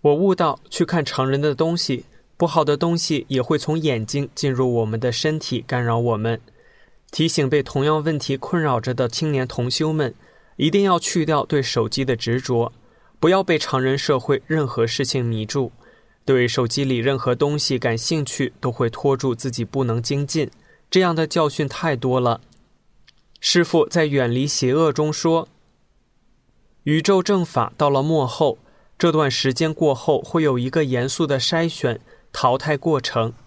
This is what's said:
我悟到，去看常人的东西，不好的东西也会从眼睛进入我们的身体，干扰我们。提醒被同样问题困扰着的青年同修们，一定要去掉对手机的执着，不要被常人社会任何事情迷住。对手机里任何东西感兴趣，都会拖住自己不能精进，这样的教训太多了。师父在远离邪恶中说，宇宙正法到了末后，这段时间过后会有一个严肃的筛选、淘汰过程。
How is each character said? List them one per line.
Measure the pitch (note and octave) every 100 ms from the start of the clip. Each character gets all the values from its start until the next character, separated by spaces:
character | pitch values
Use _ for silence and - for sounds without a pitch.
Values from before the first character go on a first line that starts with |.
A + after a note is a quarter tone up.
我 | D3
悟 | D3 G3 F3+
到， | E3 - -
去 | - E3+
看 | E3+
常 | C#3 - C3
人 | C#3
的 | D3+ C3+
东 | D#3+ E3+
西， | - B2+ - - _ _
不 | E3+
好 | D#3+
的 | C#3+ D3
东 | E3+ E3+
西 | - D3 -
也 | C3+
会 | A#2+ D3+
从 | - D#3+
眼 | D#3 A#2+ A2
睛 | C#3+ C#3+ -
进 | C#3+
入 | B2+ B2+ A#2
我 | A2
们 | A2+
的 | B2
身 | A#2 D#3 D#3
体， | - B2+ -
干 | B2+
扰 | A#2+ A#2
我 | A#2+ A2
们。 | A2+ A2+ - _ - _ - - _
提 | - D#3+
醒 | - C#3
被 | D3
同 | C#3 C#3 C#3+
样 | D#3
问 | D3+ D3+
题 | - C#3
困 | - F3
扰 | D#3 B2
着 | A#2+
的 | B2 B2
青 | - D#3+
年 | C#3 B2+
同 | - B2
修 | - D#3
们， | D#3 C3+ - - _ _ -
一 | D#3
定 | G3
要 | G3 F3
去 | - F3 D3+
掉 | D3+ -
对 | D3
手 | B2+ - A2
机 | -
的 | C3 A#2
执 | - B2
着， | B2+ A#2+ A#2 - _ _ _ _
不 | D#3+
要 | F#3+
被 | F#3 D#3+
常 | - C3
人 | C3 C#3
社 | - C#3
会 | - C3+ -
任 | D#3 C3+
何 | - A#2
事 | -
情 | C3+ C3 A#2+
迷 | A2+ A2
住。 | C#3 A#2+ - - _ _ _ -
对 | C3 B2
手 | B2+ A#2+
机 | C#3 C#3
里 | B2
任 | A#2+ C3
何 | B2 B2
东 | C#3+ D3
西 | - B2+
感 | B2 A2+
兴 | - D#3+ C#3
趣， | - C3 -
都 | C3
会 | A#2 A#2
拖 | - C#3+ C3+
住 | C3+ A#2
自 | C3+
己 | A#2+
不 | A2+ C3+
能 | B2+ A2+
精 | A#2 C#3 C#3+
进， | D#3+ C#3 _ _ _ _
这 | F#3
样 | F3+
的 | E3 D#3
教 | F3 D3+
训 | - C#3+
太 | - E3 C3
多 | B2+ B2+
了。 | B2 A#2 - - _ _ _ _ - _ _ _
师 | - F3
父 | E3 E3+ -
在 | E3+ D#3
远 | C#3 A#2+
离 | B2 C#3+
邪 | - B2+
恶 | C#3+ D#3+
中 | C#3+ D3+
说， | D3+ E3+ E3 - _ _ _ _ _ _ _ _ _ _ _ _ _
宇 | - D#3
宙 | D#3 G3
正 | F#3 G3+ E3+
法 | - A2+ -
到 | D3
了 | C#3
末 | D3 D#3+ B2+
后， | - D3+ - _ _ _ _
这 | F3
段 | D#3 C#3+
时 | B2 C3+
间 | B2+ D#3+
过 | D#3 D#3+
后 | B2+ - D3
会 | - E3+
有 | D3+ B2+
一 | B2
个 | D#3+ D3
严 | B2 B2+
肃 | - D#3+
的 | C3+
筛 | - E3 E3+
选、 | - C3 A2 - - _
淘 | - C3 C3
汰 | D#3 D3
过 | E3 D3
程。 | - B2 A2+ A2+